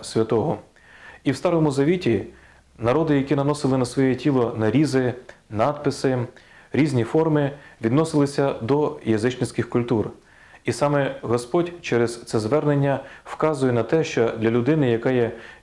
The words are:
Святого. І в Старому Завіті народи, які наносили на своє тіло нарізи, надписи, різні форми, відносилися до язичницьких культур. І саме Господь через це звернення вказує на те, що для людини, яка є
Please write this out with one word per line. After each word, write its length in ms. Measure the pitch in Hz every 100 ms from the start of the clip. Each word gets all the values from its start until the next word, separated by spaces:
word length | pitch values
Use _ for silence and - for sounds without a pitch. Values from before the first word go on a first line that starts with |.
Святого. 560 | - 113 110 117 151 104 - _ - - - -
І 80 | 143
в 40 | 131
Старому 340 | 180 170 151
Завіті 540 | 135 139 180 123 101 - - - - _ -
народи, 380 | 113 139 151 143
які 180 | 135 143
наносили 420 | 139 147 135 131
на 80 | 123
своє 300 | - 131 123
тіло 400 | 151 131 113 107
нарізи, 560 | 110 120 151 131 127 - - - _
надписи, 680 | 104 123 147 147 131 139 127 113 - - - -
різні 300 | - 151 127
форми, 480 | 113 160 160 151 139 143 - -
відносилися 720 | 113 135 160 147 139 143 139 135
до 380 | 113 143 147 - -
язичницьких 640 | 110 120 123 120 - 113
культур. 400 | 123 120 113 98 - _ - - - -
І 60 |
саме 440 | - 143 143 135 -
Господь 500 | 135 120 120 175 170 170
через 420 | - 120 117 117
це 160 | - 117
звернення 600 | 107 147 151 143 139 135 - -
вказує 500 | - - 156 147 131
на 100 | 117
те, 200 | 110 160
що 280 | - - 117 113
для 140 | 110
людини, 400 | 120 117 160 131
яка 200 | 113 131
є 200 | 127 113 117 - -